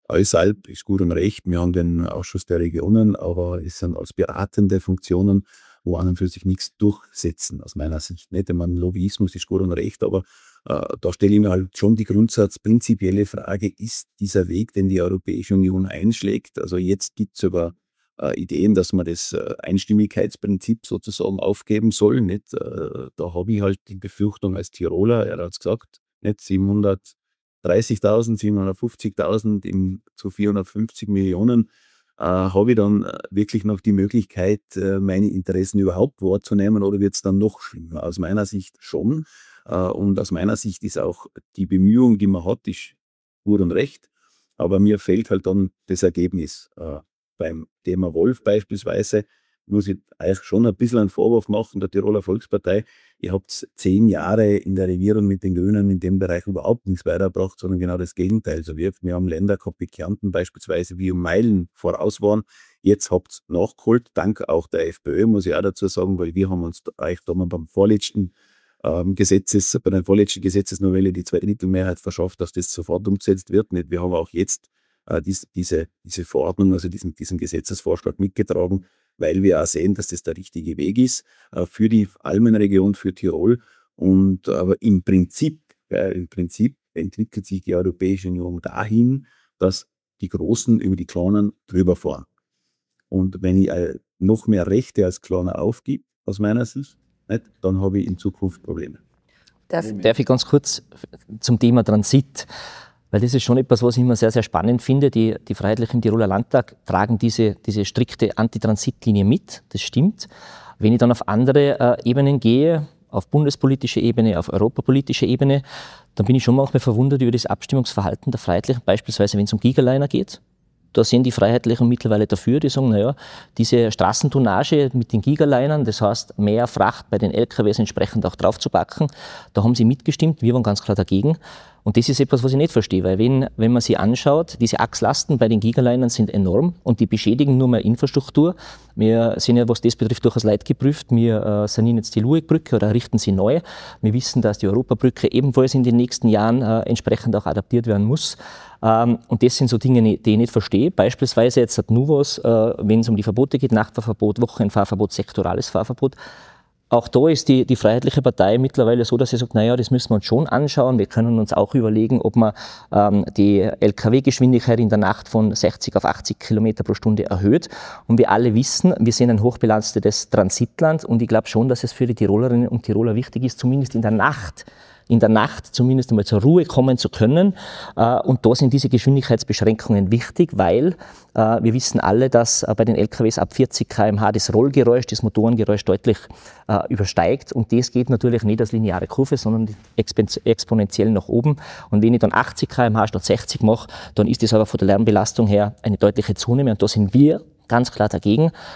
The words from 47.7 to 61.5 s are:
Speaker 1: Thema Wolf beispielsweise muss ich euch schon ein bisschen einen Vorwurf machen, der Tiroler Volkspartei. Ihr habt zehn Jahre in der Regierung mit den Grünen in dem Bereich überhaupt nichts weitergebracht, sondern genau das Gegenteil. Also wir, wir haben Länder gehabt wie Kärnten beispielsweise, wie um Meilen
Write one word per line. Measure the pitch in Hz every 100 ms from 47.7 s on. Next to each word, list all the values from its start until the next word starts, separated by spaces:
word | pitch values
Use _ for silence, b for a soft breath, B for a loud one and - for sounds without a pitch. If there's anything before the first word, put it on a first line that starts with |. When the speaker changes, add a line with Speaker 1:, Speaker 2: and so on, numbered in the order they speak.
| _
Speaker 1:
Thema | - 90 90
Wolf | 80 101 127
beispielsweise | - 104 - 104 - 90 104 107 104 _ _ _ -
muss | 104 98
ich | 92 _ _
euch | 87 95
schon | - 98 117
ein | 98
bisschen | 120 117
einen | 101
Vorwurf | - 101 117 -
machen, | 107 110 104
der | 95
Tiroler | 98 98 104
Volkspartei. | 92 107 - 101 - 101 - b b b
Ihr | 87
habt | 95 - - - -
zehn | 92 98 113
Jahre | 82 82 110 107 101
in | 92 95
der | 92
Regierung | 90 98 107 101
mit | 98
den | 95 87
Grünen | 95 104 101
in | 95
dem | 90 95
Bereich | 92 87 101
überhaupt | 90 95 117 98
nichts | 90 -
weitergebracht, | 87 95 90 95 -
sondern | 92 90
genau | 90 90
das | 90
Gegenteil. | - 90 110 92 78
Also | 80 78
wir, | 92 -
wir | 90 90
haben | 92
Länder | 80 101 98
gehabt | - -
wie | -
Kärnten | - 85 104 101
beispielsweise, | 90 90 - - 82 90 90
wie | 95
um | 92
Meilen | 87 90 117